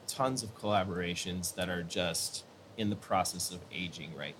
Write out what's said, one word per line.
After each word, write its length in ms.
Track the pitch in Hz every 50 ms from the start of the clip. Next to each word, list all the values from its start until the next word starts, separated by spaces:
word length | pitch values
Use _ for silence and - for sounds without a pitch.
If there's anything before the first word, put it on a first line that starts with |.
| -
tons 360 | - - - 135 131 131 123 113
of 140 | 104 - -
collaborations 960 | - 107 104 101 92 95 90 90 90 87 87 85 - 95 90 92 90 87 -
that 140 | - 90 90
are 140 | 90 87 85
just 640 | 82 - 98 90 85 85 - - - - - - - - - - - -
in 140 | - 110 101
the 60 | 107
process 540 | 104 - - 107 95 - - - 87 - -
of 100 | 90 87 85 - -
aging 420 | 78 90 85 78 85 76 78 80
right 180 | 69 71 73 73